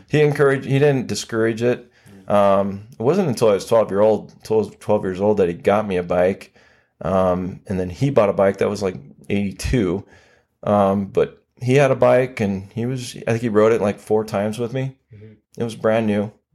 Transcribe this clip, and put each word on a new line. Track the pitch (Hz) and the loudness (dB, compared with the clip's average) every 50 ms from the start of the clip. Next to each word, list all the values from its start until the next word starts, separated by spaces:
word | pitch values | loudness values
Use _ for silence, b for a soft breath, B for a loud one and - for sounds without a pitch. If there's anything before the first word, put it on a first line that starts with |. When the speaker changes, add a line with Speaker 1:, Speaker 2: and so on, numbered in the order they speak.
| - - | -10 -2
Speaker 1:
He | 139 151 | 0 2
encouraged, | 151 147 143 151 143 139 139 131 - | 2 2 2 2 2 2 2 0 -2
he | 113 135 135 | 0 2 4
didn't | 147 147 135 131 107 - | 4 4 2 2 -2 -4
discourage | 101 - - - 117 110 113 113 117 110 | -6 -8 -8 -6 -2 -2 0 0 0 0
it. | 117 123 120 - - _ B B B B B B B - | 0 0 0 -2 -6 _ B B B B B B B 0
Speaker 2:
Mm. | 101 | 2
Speaker 1:
Um, | 101 101 101 98 101 98 101 98 98 107 120 - - | 2 4 4 4 2 0 -2 -4 -10 -12 -16 -10 -4
it | |
wasn't | 110 131 170 208 190 151 | -2 0 0 0 0 -2
until | 113 - 123 107 | 0 0 2 2
I | 101 | 2
was | 90 - | 2 0
twelve | - 117 113 104 92 | 2 2 2 2 2
year | 95 98 | 2 2
old, | 107 110 107 101 - - - - - | 4 4 2 2 -2 -8 -20 -14 -6
twelve, | - 110 110 101 101 - - | -2 0 0 0 -2 -6 -10
twelve | - - 104 104 - | -4 -2 0 0 0
years | 95 92 90 | -2 -4 0
old | 101 107 104 98 | 0 0 2 2
that | 95 85 | 2 0
he | 87 | 0
got | 73 - 98 101 107 107 101 | -2 0 2 2 2 0 -2
me | 92 | -2
a | 90 90 | -4 -2
bike. | 87 87 90 90 95 98 - - - b b b b b b b b b b | -2 0 2 2 0 0 -2 -8 -20 b b b b b b b b b b
Um, | - 85 95 95 92 92 90 90 92 92 98 - - - | -6 -2 0 0 2 0 0 -2 -4 -8 -10 -12 -10 -6
and | 98 90 | -6 -4
then | 90 90 | -4 -6
he | 87 - 135 143 | -4 -4 -2 0
bought | 135 117 104 101 | 2 2 2 2
a | - | 2
bike | 101 98 98 98 - | 2 2 2 2 0
that | - 101 | -2 -2
was, | 104 98 101 | -2 -2 -4
like, | 92 90 - - - - _ - - | -6 -6 -6 -14 -20 -20 _ -10 -6
eighty-two. | 101 101 101 98 95 - - - 139 127 101 87 85 101 - b b b b b b b b b b _ - | -4 -4 -4 -4 -8 -8 -6 -2 0 0 0 0 -2 -4 -6 b b b b b b b b b b _ -4
Um, | - 104 104 98 98 98 101 98 | 0 2 2 2 2 2 0 -4
but | 95 - 85 73 - - _ _ _ _ - | -2 0 0 0 -2 -2 _ _ _ _ -8
he | 123 123 127 | -2 0 2
had | 143 143 135 | 4 4 2
a | 135 | 2
bike | 120 123 123 123 127 131 127 - - | 2 4 4 4 4 2 0 -4 -4
and | 110 98 98 95 98 101 - | -4 -2 -4 -4 -8 -10 -8
he | 113 113 | -6 -6
was, | 123 131 127 117 - - - - | -6 -6 -8 -10 -12 -14 -10 -6
I | - | -4
think | 113 117 | -4 -2
he | 123 117 | -2 0
rode | 101 107 107 110 | 2 4 4 4
it, | 117 104 | 4 2
like, | 95 101 98 - | 0 -2 -4 -4
four | - - 107 110 107 | -4 -2 0 0 0
times | 107 - 98 101 110 214 - | -2 -2 -2 -2 -2 -4 -6
with | - - 143 | -6 -6 -6
me. | 131 131 135 131 _ _ _ 113 | -6 -6 -8 -10 _ _ _ -20
Speaker 2:
Mm-hmm. | 104 107 110 107 _ _ _ - - | -20 -20 -20 -20 _ _ _ -10 -8
Speaker 1:
It | 117 | -8
was | 117 110 113 | -8 -6 -4
brand | - 110 110 117 113 | -2 0 0 2 2
new. | 107 101 104 101 113 - _ _ _ _ | 0 0 -2 -2 -4 -8 _ _ _ _